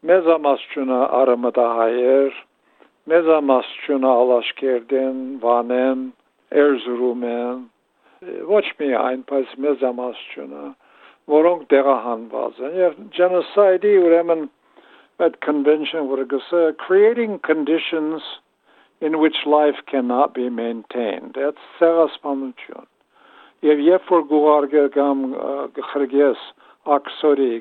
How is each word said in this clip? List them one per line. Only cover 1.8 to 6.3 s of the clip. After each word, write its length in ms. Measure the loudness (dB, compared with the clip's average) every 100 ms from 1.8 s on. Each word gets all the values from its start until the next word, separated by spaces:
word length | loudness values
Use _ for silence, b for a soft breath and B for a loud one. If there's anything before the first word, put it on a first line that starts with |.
| 0 0 2 2 2 -4 -20 _ b b b b 0
մեծամասնությունը 1040 | 0 4 2 4 0 0 -12 -4 0 2
Ալաշկերտեն, 1080 | 4 4 2 0 -6 -2 -2 -2 -2 -2 -6 -10 -6
Վանեն, 680 | 0 0 0 0 0 -2 -6 -14 _